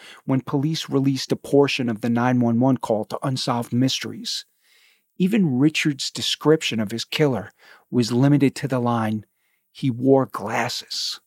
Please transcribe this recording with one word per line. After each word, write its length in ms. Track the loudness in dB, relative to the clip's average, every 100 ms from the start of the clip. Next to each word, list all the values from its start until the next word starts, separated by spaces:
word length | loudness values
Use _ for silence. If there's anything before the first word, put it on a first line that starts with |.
| -20 -12
when 160 | -2 -2
police 480 | 0 -2 -2 -4 -2
released 420 | 0 0 -2 -4
a 60 | -6
portion 500 | 2 4 4 0 -4
of 140 | -2
the 80 | -2
nine 320 | 0 2 2
one 180 | 2 4
one 160 | 2
call 300 | 2 0 -2
to 140 | -2 -6
Unsolved 480 | -4 -4 -2 -4 -2
Mysteries. 760 | 0 0 -2 -8 -10 -8 -10 -12 _ _ _ _ _ _ -2
Even 360 | 0 2 2 4
Richard's 540 | 2 2 -2 -2 -8
description 680 | -6 -6 0 2 2 2 -4
of 120 | -4
his 120 | -6
killer 480 | -6 0 0 0 -8 _ -20 -20 -4
was 200 | -2 0
limited 440 | 2 4 4 2
to 120 | 0 -4
the 120 | -2
line, 460 | 0 0 -2 -4 -8 _ _ _ _
"He 200 | -4 -4
wore 340 | 0 4 4
glasses." 920 | 2 -6 -4 -4 -4 -6 -10 -8 -8 -10